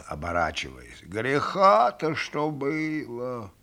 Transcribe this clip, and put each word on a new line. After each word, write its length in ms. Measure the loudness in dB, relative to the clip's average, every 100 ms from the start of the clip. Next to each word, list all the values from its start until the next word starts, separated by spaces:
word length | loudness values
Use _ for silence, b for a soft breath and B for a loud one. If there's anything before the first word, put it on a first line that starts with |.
| -10
оборачиваясь. 920 | -8 -2 0 0 -2 -8 -12 -18 -20
«Греха-то 1120 | -8 -4 0 0 0 4 6 8 6 2 -2 -2
что 360 | -4 -2 -2
было!» 1000 | -2 -2 -2 -2 -4 -6 -8 -6 -8 -10 -16